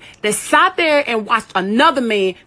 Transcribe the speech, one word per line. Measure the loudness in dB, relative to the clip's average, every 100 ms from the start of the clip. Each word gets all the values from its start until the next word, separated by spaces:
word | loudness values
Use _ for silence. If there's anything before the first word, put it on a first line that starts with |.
| -12 -8
that | -6
sat | -6 0 2 2 2
there | 0 0 0
and | -4 -2
watched | -4 -2 -4
another | -2 2 2 2
man | -2 0 -2 -4